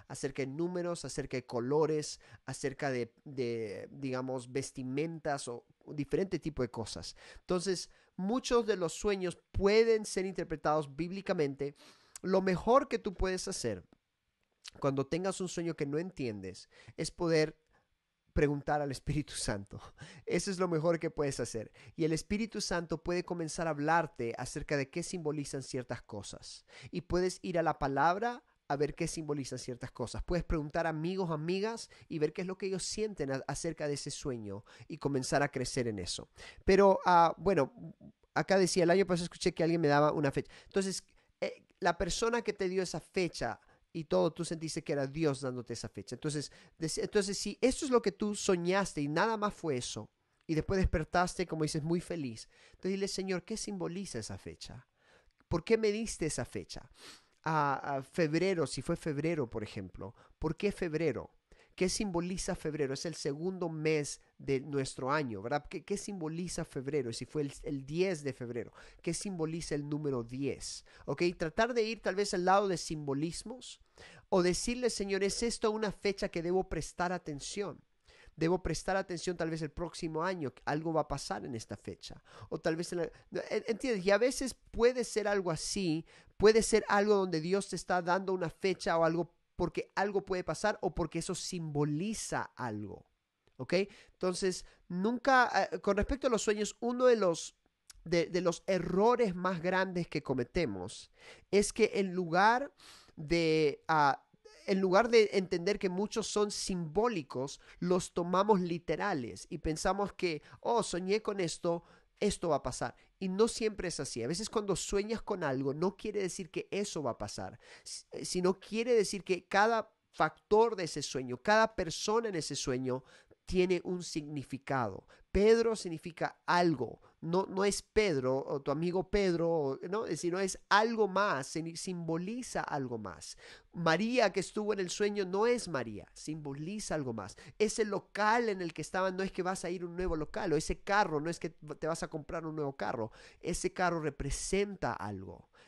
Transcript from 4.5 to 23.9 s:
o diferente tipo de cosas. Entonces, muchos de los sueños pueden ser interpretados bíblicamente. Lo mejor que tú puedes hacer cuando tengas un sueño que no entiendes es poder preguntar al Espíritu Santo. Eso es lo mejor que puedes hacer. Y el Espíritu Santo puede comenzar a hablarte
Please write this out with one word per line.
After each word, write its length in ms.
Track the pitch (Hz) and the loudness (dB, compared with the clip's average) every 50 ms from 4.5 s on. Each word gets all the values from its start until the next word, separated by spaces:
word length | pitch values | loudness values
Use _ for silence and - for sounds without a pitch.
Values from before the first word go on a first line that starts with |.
| 123 139 135 - - 139 127 127 131 143 156 170 165 156 - 156 143 139 - 123 | -6 -6 -6 -6 -8 -8 -6 -4 -2 -2 -2 -2 -4 -6 -4 -4 -4 -4 -4 -8
o 160 | 120 120 - _ _ _ _ - | -10 -10 -12 _ _ _ _ -10
diferente 520 | 147 147 143 - - 156 196 185 180 151 | -6 -6 -4 0 0 0 0 0 -2 -4
tipo 220 | - 160 143 - | -4 -4 -4 -2
de 100 | 127 110 | -2 -2
cosas. 460 | - 117 110 - - 85 - - - - - - - - | -4 -6 -8 -8 -8 -10 -10 -12 -14 -16 -20 -20 -20 -10
Entonces, 480 | - - 180 180 170 196 180 165 - - - _ _ _ _ | -4 -2 -2 0 0 -2 -2 -4 -4 -10 -16 _ _ _ _
muchos 520 | - 180 196 233 254 254 - 247 240 226 208 | -6 -2 -2 -2 -2 0 2 2 4 4 2
de 100 | 208 185 | 0 0
los 160 | 175 160 - | 0 -2 -2
sueños 460 | - - 208 202 190 185 175 - - _ _ | -2 -2 0 0 0 0 -4 -4 -6 _ _
pueden 540 | - - 190 196 208 220 233 226 226 220 214 | -2 2 4 6 8 8 8 8 6 2 2
ser 200 | - - 196 185 | -2 -2 -2 -2
interpretados 680 | 196 185 180 165 - 160 143 - 156 151 156 151 139 135 | -2 -2 -4 -4 -4 -4 -2 2 2 2 2 2 -2 -4
bíblicamente. 800 | 143 170 175 190 196 190 - 190 175 147 139 139 135 139 143 143 - - - - _ _ _ - - | -6 -6 -6 -6 -6 -4 -2 0 2 2 0 0 -2 -6 -6 -6 -10 -18 -20 -20 _ _ _ -14 -6
Lo 200 | - 180 190 190 | 0 2 2 4
mejor 460 | 190 190 180 170 - 220 247 277 285 - | 4 4 2 2 4 4 6 6 4 2
que 120 | - 180 | -2 -4
tú 160 | - 208 180 | -4 -4 -2
puedes 320 | - 190 185 185 180 - 190 | -2 0 0 0 -2 -4 -6
hacer 360 | 185 - - 117 101 90 - _ _ _ _ _ _ _ _ _ _ _ _ _ _ _ - - - - | -6 -4 -2 -2 -4 -4 -6 _ _ _ _ _ _ _ _ _ _ _ _ _ _ _ -20 -20 -8 -2
cuando 280 | - 139 139 135 131 - | -2 0 0 0 -2 -2
tengas 340 | 165 165 185 196 180 - | -2 -2 -2 -2 -2 -2
un 60 | 190 175 | -4 -6
sueño 280 | - 180 170 170 156 | -6 -4 -4 -4 -2
que 120 | - 151 139 | -4 -4 -4
no 100 | 143 156 | -4 -4
entiendes 720 | 175 185 180 - 135 120 104 101 92 92 92 - - - _ - - - - - | -6 -6 -8 -6 -6 -6 -6 -6 -8 -10 -12 -12 -16 -20 _ -20 -20 -14 -10 -8
es 120 | 160 - | -8 -8
poder 480 | - - 170 165 165 156 156 156 - _ _ _ _ _ _ _ _ _ _ _ _ _ _ _ - | -4 -2 0 4 4 4 4 2 0 _ _ _ _ _ _ _ _ _ _ _ _ _ _ _ 0
preguntar 460 | 180 151 143 147 143 - - 151 147 | 4 4 4 4 2 -2 0 0 0
al 120 | 147 143 | 0 -2
Espíritu 420 | 131 - - - 147 151 139 - - | -4 -6 -4 -4 -2 -2 -2 -4 -6
Santo. 480 | - - - 110 101 101 - - 98 - - - - - - - 147 - - | -6 -4 -4 -4 -4 -6 -10 -14 -16 -16 -18 -20 -20 -20 -20 -18 -14 -6 -2
Eso 240 | - 175 - 202 | -2 -2 -2 -2
es 80 | 190 175 | -2 0
lo 80 | 190 175 | 0 0
mejor 320 | 170 156 151 175 170 156 | 2 2 2 2 2 2
que 100 | 160 - | 0 -4
puedes 300 | - - 147 143 139 - | -2 -2 -2 -2 -2 -2
hacer. 320 | 123 - - 110 107 - _ - - - - | -4 -4 -4 -6 -8 -10 _ -20 -20 -12 -4
Y 80 | - 165 | 0 0
el 100 | 156 160 | 2 2
Espíritu 480 | 156 - - 208 208 226 - - 214 | 0 -2 -2 -2 -2 -2 -4 -4 -6
Santo 400 | - - 185 170 170 156 165 151 | -4 -2 -2 -2 -2 -4 -6 -6
puede 240 | - 175 175 180 175 | -4 -2 -2 -2 -2
comenzar 400 | - 180 175 165 151 - - 170 | -4 -4 -4 -6 -6 -4 -4 -4
a 60 | 165 | -2
hablarte 640 | 151 143 147 151 | -2 0 2 2